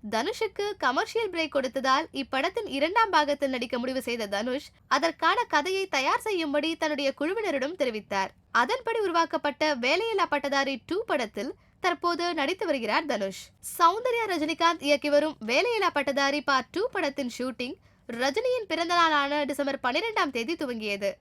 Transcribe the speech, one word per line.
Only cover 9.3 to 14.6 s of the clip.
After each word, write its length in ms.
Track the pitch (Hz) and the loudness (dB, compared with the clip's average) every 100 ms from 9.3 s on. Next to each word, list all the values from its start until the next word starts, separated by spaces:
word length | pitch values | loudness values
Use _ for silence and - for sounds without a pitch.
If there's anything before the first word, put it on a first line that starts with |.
| 320 294 277 311 277 | 0 -2 0 0 2
வேலையில்லா 480 | 240 339 453 415 339 | 2 0 0 0 0
பட்டதாரி 540 | 294 285 277 277 269 - | 0 0 0 0 -4 -4
டூ 180 | 359 | -4
படத்தில் 500 | 466 320 220 - 240 370 _ _ | 0 -2 -2 -4 -8 -8 _ _
தற்போது 540 | 370 349 349 339 349 | 0 0 0 0 -2
நடித்து 320 | 320 277 370 381 | 0 -2 -2 0
வருகிறார் 400 | 277 220 240 302 | 0 2 0 0
தனுஷ். 440 | 226 196 190 - _ - - | -2 -2 -6 -16 _ -14 4
சௌந்தர்யா 500 | 339 403 508 466 440 | 4 4 0 0 0
ரஜினிகாந்த் 540 | 349 302 320 | 0 0 2